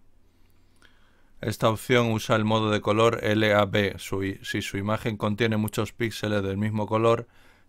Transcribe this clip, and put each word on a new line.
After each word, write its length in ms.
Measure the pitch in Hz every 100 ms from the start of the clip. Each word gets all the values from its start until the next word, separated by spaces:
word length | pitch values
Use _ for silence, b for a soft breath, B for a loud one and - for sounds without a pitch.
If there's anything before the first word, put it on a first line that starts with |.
| - - _ _ _ b b b b b b b b -
Esta 280 | 110 107 117
opción 440 | 107 - 123 117
usa 240 | 110 - 113
el 80 |
modo 260 | 107 110 110
de 100 | 104
color 400 | 104 107 113 113
lab. 760 | 110 107 107 104 101 107 98 -
Su 260 | - 101
i-, 160 | 98 -
si 200 | - 107
su 140 | - 101
imagen 380 | 101 107 123 104
contiene 400 | 107 104 117 107
muchos 360 | 107 - 104
píxeles 500 | - 113 - 107 104
del 140 | 98 98
mismo 300 | 107 107 104
color 420 | 110 117 117 117 b b b